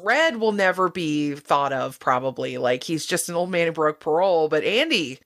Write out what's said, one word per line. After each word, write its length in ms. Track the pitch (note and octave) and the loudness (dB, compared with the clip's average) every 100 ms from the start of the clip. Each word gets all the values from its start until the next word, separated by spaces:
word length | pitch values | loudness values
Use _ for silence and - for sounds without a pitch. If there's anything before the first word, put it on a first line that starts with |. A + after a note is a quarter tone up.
Red 360 | G#3 C#4 E4 A#3 | 0 2 2 2
will 140 | A3 | 0
never 360 | G3+ F#3+ F3+ F3+ | 2 2 2 0
be 460 | F#3 D#3+ D3+ D3 | 0 -2 -2 -2
thought 360 | C#3+ - D3 C#3 | -4 0 0 2
of, 300 | C3+ C3 - | -2 -6 -4
probably. 560 | C#3+ B2+ C3 B2+ C3 B2+ | 0 0 0 -4 -6 -2
Like, 260 | B2 B2+ | 0 0
he's 200 | - D#3+ | -2 -4
just 240 | - F3+ - | -2 -4 -2
an 60 | |
old 160 | F3 F3+ | -4 -2
man 160 | F3 E3 | 0 0
who 60 | |
broke 260 | D#3+ D3+ D#3 | 0 0 0
parole. 480 | D#3+ D#3+ F#3+ E3 D#3 | 0 2 4 2 2
But 160 | D#3 | 2
Andy, 540 | C3+ A3 D#4+ A3+ C3 C3+ | 2 0 2 0 -2 -8